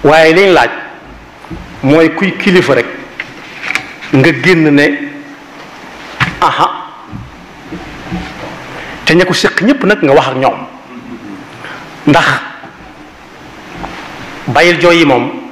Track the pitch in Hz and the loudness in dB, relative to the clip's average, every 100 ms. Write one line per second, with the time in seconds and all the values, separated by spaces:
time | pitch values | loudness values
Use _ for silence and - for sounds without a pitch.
0 | 135 160 160 165 196 165 120 - - - | 6 6 6 6 4 4 2 -2 -14 -18
1 | - - - - - - - - 135 151 | -20 -20 -20 -20 -16 -16 -16 -4 2 4
2 | 160 160 190 - 208 180 139 123 117 - | 4 2 -4 0 2 2 4 0 0 -8
3 | - - - - - - - - - - | -16 -14 -14 -14 -18 -14 -8 -8 -10 -18
4 | - 139 160 143 165 175 156 143 147 - | -2 2 2 2 2 4 4 4 4 0
5 | - - - - - - - - - - | -8 -12 -18 -20 -20 -20 -20 -20 -20 -18
6 | - - - - 156 - 320 - - - | -18 -6 -6 0 -2 2 -2 -2 -14 -18
7 | - - - - - - - - - - | -18 -16 -16 -20 -20 -20 -16 -16 -14 -16
8 | - - - - - - - - - - | -10 -10 -10 -12 -14 -14 -16 -14 -14 -8
9 | - 160 185 175 208 - 202 277 190 208 | 0 2 2 0 0 0 2 2 2 2
10 | 151 143 131 131 131 95 - - - - | 4 4 2 0 0 -2 -10 -18 -20 -18
11 | - 117 302 - - - - - - - | -16 -16 -16 -16 -16 -18 -16 -16 -16 -4
12 | - 151 - - - - - - - - | 2 4 4 -2 -6 -16 -20 -20 -20 -20
13 | - - - - - - - - - - | -20 -20 -20 -20 -20 -20 -18 -14 -12 -12
14 | - - - - - 139 175 170 175 170 | -14 -16 -16 -12 -2 2 4 4 4 6
15 | 156 123 120 - - | 4 4 0 -8 -14